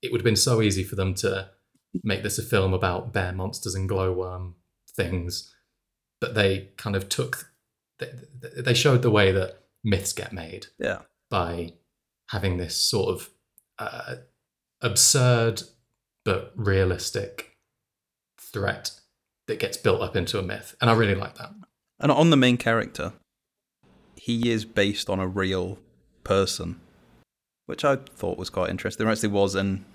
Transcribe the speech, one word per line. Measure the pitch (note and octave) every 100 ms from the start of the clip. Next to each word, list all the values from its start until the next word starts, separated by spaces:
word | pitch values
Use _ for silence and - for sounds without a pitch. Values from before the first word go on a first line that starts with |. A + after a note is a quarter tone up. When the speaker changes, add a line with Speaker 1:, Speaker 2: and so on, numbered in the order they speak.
Speaker 1:
it | C3
would | A#2+
have | A#2+
been | G#2
so | - A2+
easy | G#2+ F#2+
for | F#2 G2
them | F#2+ F#2
to | G2 F#2+ F#2+ _ _ _ _ -
make | G#2+ G2
this | G#2 -
a |
film | G2 G#2+ F#2+
about | F#2 F#2 F2+ A#2
bear | G#2 F#2
monsters | F#2 F#2+ - - F#2+
and | F#2+
glowworm | G2 F#2 F2+ F#2 F2+ F2+ F2 _ _ _ -
things, | F2 F2+ F2 - - _ _ _ _ _ _ _
but | -
they | G#2+ G2 F#2+ - -
kind | A2 G2
of | F#2+
took, | - - - - _ _ _ _ _
they, | - - - - - -
they | B2
showed | A#2+ D3 B2+
the | B2+
way | G#2+ G2
that | F#2+ F#2 - _ _
myths | A2 G2 -
get | - -
made | G#2 D#2+ F#2+ - _
Speaker 2:
Yeah. | - F#2 - _ _
Speaker 1:
by | F#2+ F2 F2 E2+ - _ _ _ _ -
having | G2+ G2 F2+
this | F2 -
sort | - A2+ F#2+
of, | F2+ - _ _ _ _ -
uh, | A2 - - - - _ _ _ _ _
absurd | A#2+ G2 - C#3 B2 A#2+ A2+ A2 - _ _ _ _ _
but | - F#2 - -
realistic | G2+ F#2+ F#2 F2+ - G2+ - - - _ _ _ _ _ _ _ _ _
threat | - G#2+ G2+ - - - _ _ _ _ -
that | G#2+
gets | G2+ -
built | G#2+ F#2
up | - G2+
into | F2 G#2+
a |
myth. | F2+ - - -
And | B2
I |
really | A2+ G#2+ F#2+
like | - -
that. | - - - _ _ _
Speaker 2:
And | C#3+
on | C#3 E3
the | D3
main | B2+ A#2+
character, | - A2+ - - E2 - _ _ _ _ _ _ _ _ _ - -
he | A#2 A#2
is | A2+ -
based | - G2+ G2+ -
on | F#2+
a | F#2
real | G2 F#2+ F#2 F2+ F#2+ _ _ _ _
person, | - G2 F#2+ - E2+ F2 - _ _ _ _ _ _ _ -
which | - D3
I | C3+
thought | C3+ - F2 F2+
was | F#2
quite | - F2+
interesting. | F2+ F#2+ - A2+
There |
actually | A2 G#2+
was | G2+ G2
an | F#2+ G2 F#2+ -